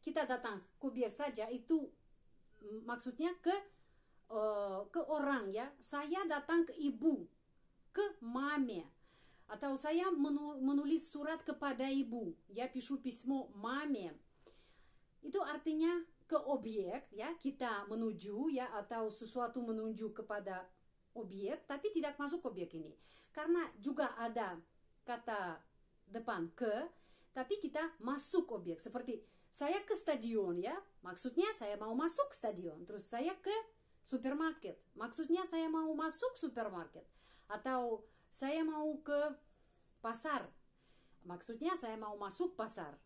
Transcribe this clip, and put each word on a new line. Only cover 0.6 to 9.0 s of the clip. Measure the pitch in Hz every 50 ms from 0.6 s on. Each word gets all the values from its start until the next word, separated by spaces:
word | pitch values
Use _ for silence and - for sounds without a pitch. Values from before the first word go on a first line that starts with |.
| - - _ -
ke | -
objek | 269 226 247 247 214
saja, | 202 - 294 294 269 214 214 226
itu, | 247 254 - - 330 320 285 - - _ - - - - - - - - - - - - 214
mm, | 208 214 220 220
maksudnya | 233 240 240 240 254 247 - 311 339 359 359 -
ke, | 339 370 403 392 - - - - _ - - _ _ - - - _
eh, | 220 220 214 214 214 208 202 202 190 190 208
ke | 202 - 339 311
orang | - 311 302 277 277 277 254 214 196
ya. | 190 214 247 277 294 - -
Saya | - - 285 294 302 330 370 403 330
datang | 311 285 285 - 330 339 339
ke | 339 - -
ibu, | 302 285 247 226 - 320 294 - 170 - - _ _ _ _ _ _ _ _ _ - -
ke | - - 415 403 403 - 240
mame. | 233 240 254 277 285 302 285 269 240 214 175 160 - - -